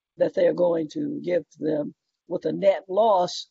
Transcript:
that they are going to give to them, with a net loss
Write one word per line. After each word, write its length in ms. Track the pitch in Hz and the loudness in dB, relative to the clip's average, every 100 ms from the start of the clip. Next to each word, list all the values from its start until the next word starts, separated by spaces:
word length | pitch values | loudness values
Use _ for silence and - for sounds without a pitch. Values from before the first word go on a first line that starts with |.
| _ - | _ -2
that 160 | 170 | -2
they 140 | 190 175 | 2 2
are 60 | |
going 360 | 160 175 165 151 | 2 2 0 -4
to 320 | 156 147 147 | -6 -6 -6
give 240 | 165 175 151 | -4 -4 -4
to 80 | 151 | -6
them, 340 | 151 151 151 - _ _ - | -4 -2 -4 -12 _ _ -10
with 180 | 175 - | -6 -4
a 60 | |
net 320 | 160 196 185 - | 0 2 2 0
loss 600 | 190 226 190 175 - - | 2 4 4 2 -4 -10